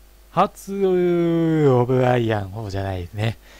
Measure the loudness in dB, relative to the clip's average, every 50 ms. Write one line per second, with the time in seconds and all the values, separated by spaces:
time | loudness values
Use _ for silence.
0 | -20 -20 -20 -20 -18 -6 -2 0 0 0 -2 -12 -14 -10 -4 -2 0 0 2 2
1 | 2 2 2 2 0 0 0 0 2 2 2 4 4 4 4 4 2 2 2 2
2 | 2 2 2 0 0 0 -2 -4 -4 -8 -10 -10 -10 -8 -6 -6 -6 -6 -6 -8
3 | -10 -10 -8 -4 -4 -4 -6 -8 -16 -20 -20